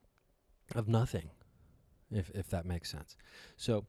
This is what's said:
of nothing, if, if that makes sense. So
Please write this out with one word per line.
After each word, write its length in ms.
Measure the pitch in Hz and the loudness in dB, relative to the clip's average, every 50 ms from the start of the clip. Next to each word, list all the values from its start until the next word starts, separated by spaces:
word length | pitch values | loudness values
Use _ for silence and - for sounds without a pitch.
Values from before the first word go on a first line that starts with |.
| - _ _ _ _ _ _ _ _ _ _ _ _ - - | -12 _ _ _ _ _ _ _ _ _ _ _ _ -4 -2
of 140 | 113 110 107 | 0 2 4
nothing, 420 | 113 113 113 - - 101 78 76 - - - - - - - - - - - _ - - - - | 6 6 4 4 2 -2 -4 -6 -10 -18 -20 -20 -20 -20 -20 -20 -20 -20 -20 _ -20 -20 -10 -4
if, 200 | - 107 90 - - | -2 -2 -2 0 -2
if 140 | 101 95 - | -6 -4 -2
that 160 | - 92 82 | -2 -2 0
makes 260 | 92 90 85 - - | 0 -2 -2 -4 -6
sense. 260 | - 78 78 - - - - - - - - - - | -8 -8 -10 -12 -16 -20 -20 -20 -20 -20 -20 -20 -14
So 280 | - - - 117 104 104 | -4 0 2 2 2 2